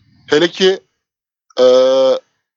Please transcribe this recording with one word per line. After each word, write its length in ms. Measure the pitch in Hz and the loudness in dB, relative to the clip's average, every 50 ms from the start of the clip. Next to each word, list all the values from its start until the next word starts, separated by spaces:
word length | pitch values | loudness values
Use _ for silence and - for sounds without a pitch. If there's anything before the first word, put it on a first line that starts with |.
| _ _ _ _ _ | _ _ _ _ _
Hele 200 | - 147 151 170 | -4 -2 -2 -2
ki, 320 | 175 - - 190 190 196 - - _ _ _ _ _ _ _ _ _ _ _ _ _ _ - | -2 -2 -2 -2 -2 -2 -4 -8 _ _ _ _ _ _ _ _ _ _ _ _ _ _ 0
e, 60 | 127 127 127 127 131 131 131 131 131 131 127 - - _ _ _ _ _ _ | 2 2 2 2 2 0 0 0 0 -2 -2 -4 -8 _ _ _ _ _ _